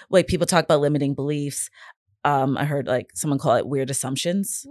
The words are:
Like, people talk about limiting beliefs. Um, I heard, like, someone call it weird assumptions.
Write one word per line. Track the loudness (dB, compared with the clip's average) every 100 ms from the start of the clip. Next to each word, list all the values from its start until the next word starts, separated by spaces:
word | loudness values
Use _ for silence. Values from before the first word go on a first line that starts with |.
| 0
Like, | 2 4
people | 0 2
talk | 2 4
about | 4
limiting | 4 2 0
beliefs. | -2 -2 -4 -4 -6 -10 -14 -20 -20 _ _
Um, | 0 2 2 0
I | 0
heard, | -2 -2
like, | -2 -4 -6
someone | -4 0
call | 2 2
it | 2
weird | -2 -2
assumptions. | -4 -6 -4 -2 -2 -4 -8 -12